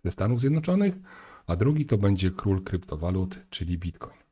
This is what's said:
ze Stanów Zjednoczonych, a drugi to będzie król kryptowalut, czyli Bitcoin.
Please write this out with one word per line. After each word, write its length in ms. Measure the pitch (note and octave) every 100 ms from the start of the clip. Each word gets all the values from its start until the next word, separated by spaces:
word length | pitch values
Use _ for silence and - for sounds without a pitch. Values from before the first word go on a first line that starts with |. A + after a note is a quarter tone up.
ze 80 | F#2
Stanów 280 | - G2 A#2+
Zjednoczonych, 540 | C3 D#3 D#3+ F#3 G3+ F#3 - - - - -
a 80 |
drugi 300 | F2 B2 D3+
to 120 | C#3+ A2
będzie 340 | G2+ F#2+ F#2
król 320 | - G2+ F#2+
kryptowalut, 760 | F#2+ F2+ - D#2 F2 F#2 F#2 - -
czyli 280 | - E2+ F2
Bitcoin. 400 | F2 - - - _